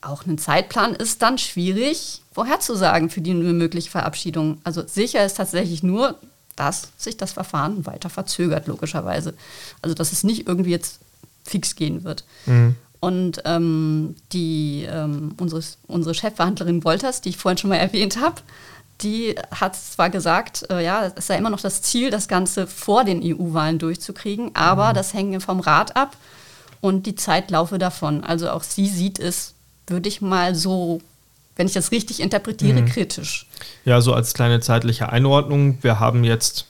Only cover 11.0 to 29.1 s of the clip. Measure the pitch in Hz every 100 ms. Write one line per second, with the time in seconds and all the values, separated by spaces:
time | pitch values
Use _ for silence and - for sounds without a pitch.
11 | _ _ - _ - 202 - - 151 165
12 | 175 - - - - 123 117 120 _ _
13 | 180 185 185 165 - 170 165 160 156 156
14 | 156 - _ 180 165 160 151 143 - 160
15 | 151 147 151 - 175 160 160 - _ 175
16 | 165 165 214 214 175 - 175 170 165 175
17 | 175 165 - 180 196 185 202 190 180 202
18 | 202 220 294 339 - - - - _ _
19 | 208 220 226 214 - - 190 190 - -
20 | 175 185 165 170 233 - - 180 170 202
21 | 196 185 - 185 220 202 202 - - 240
22 | 262 208 202 185 185 - 185 - - 208
23 | 226 180 170 165 170 160 156 160 160 170
24 | - 190 214 208 233 - 160 196 214 214
25 | 190 208 196 190 190 185 165 151 214 -
26 | 277 - - - - - - - 196 190
27 | 196 202 - 160 - 160 165 190 180 -
28 | 151 147 - 165 165 165 - - 196 185
29 | 185